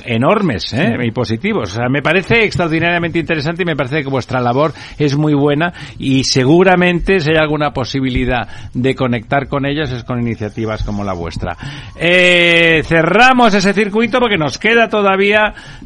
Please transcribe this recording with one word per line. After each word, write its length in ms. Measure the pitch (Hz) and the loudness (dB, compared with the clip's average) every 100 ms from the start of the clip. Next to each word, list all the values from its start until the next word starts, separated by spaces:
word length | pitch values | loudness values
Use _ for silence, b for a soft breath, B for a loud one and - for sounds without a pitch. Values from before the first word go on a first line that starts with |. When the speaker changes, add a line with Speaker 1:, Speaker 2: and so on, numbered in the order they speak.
| 117 | -4
Speaker 1:
enormes, 680 | 113 143 - 175 104 - | 0 2 2 0 -2 -4
¿eh? 220 | 113 190 - | -2 -2 -2
Speaker 2:
Sí. 80 | 120 | -4
Speaker 1:
Y 40 | |
positivos. 600 | 127 113 113 202 196 101 | -4 -4 -4 -2 -4 -4
O 20 | 107 | -4
sea, 140 | 123 | -2
me 120 | 143 | -2
parece 420 | 143 180 - 226 | 0 0 2 2
extraordinariamente 760 | 196 - 170 160 170 175 170 165 | 2 0 -2 0 0 0 -2 -2
interesante 440 | 147 160 143 170 | -2 -2 -4 -4
y 20 | 170 | -4
me 100 | 147 | -2
parece 280 | 123 156 | -2 -4
que 60 | 135 | -2
vuestra 300 | 135 - 127 | -4 -2 -2
labor 320 | 120 127 160 - B B | 0 0 0 -4 B B
es 180 | 147 139 | 0 0
muy 160 | 151 | 2
buena 400 | 143 147 147 175 - B B | 2 2 0 -2 -6 B B
y 260 | 135 131 | -2 0
seguramente 960 | 120 131 127 170 190 180 180 175 190 190 | 0 0 4 4 6 4 4 2 0 0
si 120 | 147 | 2
hay 60 | 160 | 2
alguna 340 | 156 151 147 | 0 0 -2
posibilidad 760 | 139 120 139 131 123 123 123 107 B B | -4 -4 -4 -2 -2 -2 -2 -4 B B
de 200 | 127 131 131 | -2 -2 0
conectar 520 | 127 117 101 139 127 | -2 -2 -2 -2 -2
con 180 | 139 139 | -4 -2
ellos 260 | 143 143 | -4 -4
es 120 | 123 | -6
con 180 | 110 123 | -6 -4
iniciativas 640 | 117 110 104 113 110 107 | -4 -4 -6 -6 -4 -4
como 200 | - 101 | -4 -4
la 100 | 101 | -4
vuestra. 440 | 87 85 - 90 85 139 B B B | -6 -6 -6 -8 -8 -12 B B B
Eh, 840 | 165 180 180 175 170 170 165 165 | 2 4 6 4 4 4 4 4
cerramos 680 | 170 165 160 196 254 247 233 | 2 2 4 6 6 6 4
ese 200 | 202 190 | 4 2
circuito 460 | 190 214 214 233 254 | 0 0 0 0 0
porque 180 | 240 190 | 0 0
nos 200 | 147 - | -2 -2
queda 320 | 202 233 226 | 2 2 2
todavía, 640 | 214 196 190 202 214 208 - B B | 2 2 2 2 2 0 -4 B B